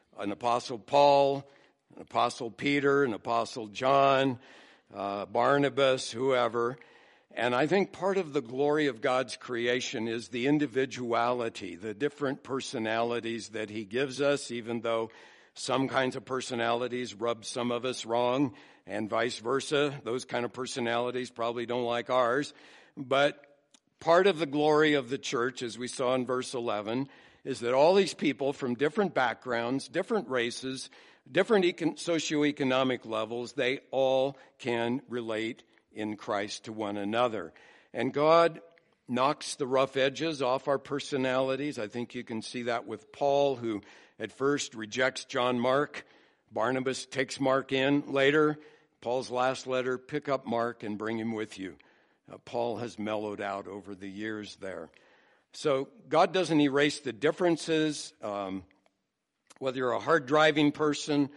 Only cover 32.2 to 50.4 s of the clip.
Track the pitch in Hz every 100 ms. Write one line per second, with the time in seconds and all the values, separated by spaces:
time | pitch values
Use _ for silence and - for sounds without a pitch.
32.2 | - 151 147 147 135 131 131 123 110 110
33.2 | 110 120 120 139 123 139 - 131 131 131
34.2 | 135 143 - _ - 117 117 131 - 123
35.2 | 113 110 113 - _ _ _ 104 107 104
36.2 | - 101 104 - 117 107 104 104 101 117
37.2 | 123 107 82 - - - _ - 123 139
38.2 | 151 165 170 160 - _ _ _ - 123
39.2 | 135 151 - - 127 131 131 135 135 131
40.2 | 160 147 127 131 147 135 - 147 - 143
41.2 | 131 131 131 131 147 123 107 120 117 123
42.2 | 117 113 - 127 120 117 113 110 - -
43.2 | 143 139 143 120 117 104 - - - -
44.2 | 107 - 139 143 - 113 110 120 131 131
45.2 | - 131 123 123 123 135 147 - - _
46.2 | _ _ _ 107 113 131 127 123 - -
47.2 | 135 - 135 135 131 135 135 143 143 139
48.2 | 135 156 151 151 - - _ _ 117 127
49.2 | 110 123 127 127 131 127 127 127 - 147
50.2 | 143 135